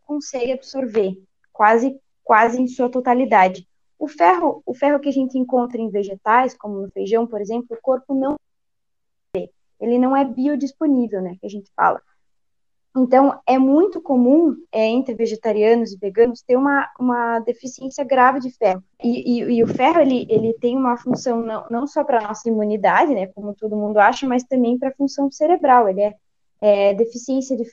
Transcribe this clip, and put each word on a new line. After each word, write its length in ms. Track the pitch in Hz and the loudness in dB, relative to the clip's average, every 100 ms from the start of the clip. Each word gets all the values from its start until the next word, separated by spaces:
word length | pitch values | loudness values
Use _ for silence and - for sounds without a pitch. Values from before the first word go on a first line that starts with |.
| - | -10
consegue 460 | 294 - 262 240 | -10 -8 -6 -4
absorver, 640 | 262 - 269 254 214 196 190 _ _ _ | -6 -8 -8 -4 -2 -2 -4 _ _ _
quase, 440 | - 214 226 269 269 _ _ | 0 4 4 2 -4 _ _
quase 380 | - 220 233 247 | 0 4 4 0
em 60 | 247 | -4
sua 220 | 247 247 | -2 -4
totalidade. 760 | 254 254 247 247 214 185 185 - _ _ - | -2 -2 0 2 4 2 0 -14 _ _ -12
O 100 | 294 | -10
ferro, 540 | - 339 370 311 - - | 0 2 4 0 -2 -8
o 80 | 254 | -4
ferro 240 | 285 285 | 0 0
que 100 | 285 | -2
a 40 | |
gente 240 | 269 262 262 | -2 -2 -4
encontra 440 | 247 254 240 240 | -2 -2 -2 -4
em 80 | 226 | -6
vegetais, 640 | 202 196 196 214 233 254 - | -4 -6 -6 0 2 2 -4
como 260 | 208 196 | -10 -10
no 100 | 196 | -10
feijão, 340 | 196 196 226 233 | -8 -2 -2 -2
por 160 | 214 | -6
exemplo, 340 | 202 233 247 226 | -6 -8 -8 -8
o 60 | |
corpo 320 | - 262 262 | -4 -4 -4
não 220 | 269 269 302 _ _ _ _ _ _ _ _ _ 185 | -4 -2 -6 _ _ _ _ _ _ _ _ _ -10
vê. 140 | 175 _ _ _ | -10 _ _ _
Ele 180 | 220 247 | -2 0
não 180 | 254 277 | 2 2
é 100 | 269 | 0
biodisponível, 960 | 240 277 285 277 - 311 262 233 202 | -2 -2 -2 -6 -4 0 0 0 -4
né, 140 | 185 185 | -8 -10
que 60 | 208 | -14
a 40 | |
gente 220 | 208 196 - | -14 -12 -2
fala. 260 | 175 - _ _ _ _ _ _ _ _ _ 262 | 0 0 _ _ _ _ _ _ _ _ _ -2
Então, 420 | 254 262 277 - - | 2 4 4 0 0
é 100 | 254 | 2
muito 440 | 262 285 392 - | 4 4 2 -2
comum, 540 | - 254 240 302 330 - - | -2 2 4 4 4 0 -6
é, 140 | 220 220 | -2 0
entre 260 | 240 262 | -2 -4
vegetarianos 800 | 220 226 214 226 208 214 233 220 | -4 -4 -4 -2 0 2 2 0
e 40 | 196 | -8
veganos 440 | 202 196 240 233 | -4 2 2 0
ter 160 | - 247 | -2 0
uma, 320 | 277 285 - - | 2 0 -2 -4
uma 400 | 254 240 233 233 | -2 0 -2 -2
deficiência 640 | 226 240 262 - 262 277 | -4 -6 -10 -14 -12 -8
grave 360 | 254 262 247 269 | -2 4 4 4
de 100 | 247 | -4
ferro. 320 | - 208 185 - _ | -2 -2 -2 -8 _
E, 400 | 240 247 - 240 | -4 -2 -2 -2
e, 160 | - 233 | 0 0
e 60 | |
o 40 | 233 | 0
ferro, 340 | - 262 330 | 2 2 4
ele, 240 | 269 254 - | 4 2 0
ele 260 | 220 226 | 0 0
tem 220 | 226 240 262 | -2 -2 0
uma 220 | 254 240 | 0 -2
função 440 | 254 247 262 233 | -4 -4 -2 -4
não, 240 | 226 220 - | -4 -8 -6
não 180 | 233 285 | -6 -4
só 160 | 311 | -4
pra 160 | 294 240 | 0 0
nossa 300 | 208 214 233 | -2 -6 -4
imunidade, 640 | 220 208 214 185 185 311 | -2 -2 0 2 2 2
né, 140 | 226 190 | 0 -4
como 260 | - 208 | -10 -12
todo 220 | 202 214 208 | -10 -8 -4
mundo 220 | 208 208 | -2 4
acha, 280 | 202 254 269 | 4 2 -2
mas 160 | 247 | -2
também 340 | 247 262 233 247 | -2 0 0 0
pra 140 | 269 | -4
função 380 | - 277 - 277 | -4 -4 -2 -4
cerebral. 560 | - 311 359 294 247 208 | 0 2 2 4 4 4
Ele 140 | 190 | 2
é, 120 | 208 208 _ _ _ _ | -2 -4 _ _ _ _
é, 340 | 208 202 202 196 | 2 4 4 2
deficiência 600 | 233 240 - 269 254 240 | -2 -4 -6 -4 -2 -4
de 80 | 233 | -6